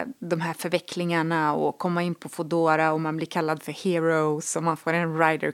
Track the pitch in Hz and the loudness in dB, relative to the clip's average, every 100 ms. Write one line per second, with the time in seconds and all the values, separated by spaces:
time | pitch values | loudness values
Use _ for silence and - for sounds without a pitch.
0 | - - 175 170 165 165 175 175 - 185 | -4 -8 -4 -2 -2 -6 -2 -4 -4 -4
1 | 175 170 160 165 151 151 151 - 180 175 | -2 0 2 2 2 2 0 -2 -2 0
2 | 175 170 151 - 160 170 165 156 160 156 | -2 -4 -10 -8 -2 2 4 4 2 2
3 | 160 156 160 180 156 156 - 147 196 170 | -2 -4 -4 -2 0 -2 -6 -6 0 2
4 | 160 160 156 151 - 165 165 160 - 165 | 2 2 2 0 -2 -2 -2 -2 0 0
5 | 170 160 160 156 151 | 0 4 4 4 -2